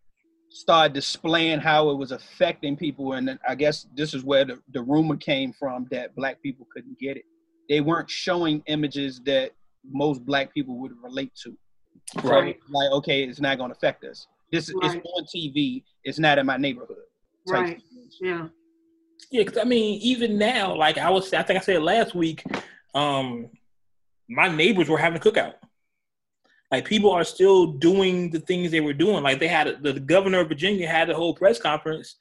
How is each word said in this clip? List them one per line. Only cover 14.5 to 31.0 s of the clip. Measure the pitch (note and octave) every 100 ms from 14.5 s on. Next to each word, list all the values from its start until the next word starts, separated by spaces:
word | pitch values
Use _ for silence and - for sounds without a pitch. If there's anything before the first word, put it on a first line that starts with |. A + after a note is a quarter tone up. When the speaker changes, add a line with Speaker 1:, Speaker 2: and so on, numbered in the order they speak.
Speaker 1:
This | E3 D#3
is, | F#3
it's | E3 E3+
Speaker 3:
Right. | E3+
Speaker 1:
on | F3 D#3
T | F3 D#3
V. | C#3 C#3+ B2+ - _
It's | C3+ C#3
not | D#3 C#3+
in | C3+
my | B2+
neighborhood | C#3 B2 B2+ - - _ _ _ F#3
type | F#3
Speaker 3:
Right. | F3 E3+
Speaker 1:
situation. | _ - - -
Speaker 3:
Yeah. | F#3 E3+ E3 - _ _ _ _ _ _ -
Speaker 2:
Yeah, | B3
'cause, | G3+ -
I | B3
mean, | A#3+ G#3+ G#3
even | A3+ B3 A#3 G#3
now, | G#3 B3 F#3+ E3
like | D#3 D#3
I | D#3
was, | F#3+ F3+
I | D#3+
think | E3+ F#3
I |
said | F3+ F3
last | D#3+ A3 A3 F3
week, | E3 D3+ - - - - _ C#3
um, | D3 C#3 C3 A#2+ A#2+ - _ _ _ _ _ _ -
my | B2 F#3
neighbors | D#3 F3 G3 D3+
were | D#3
having | E3 E3
a |
cookout. | G#3+ G#3 D#2+ - _ _ _ _ _ _ _ _ _ _ _
Like, | C3 -
people | G#3+ G3+
are | F3+
still | D#3+ - F#3+ F#3+ E3+
doing | C#3+ E3 G3 F#3+ F3+ F3
the | D#3+
things | - F3+ F3
they | D#3+
were | D3
doing. | C#3+ F#3 F#3+
Like, | C#3 C3+
they | E3
had | E3 D3+
a, | A#2+
the, | C#3+
the | C3+
governor | C3+ F3+ G3 F#3
of | E3
Virginia | D3 F#3 G3+ E3
had | E3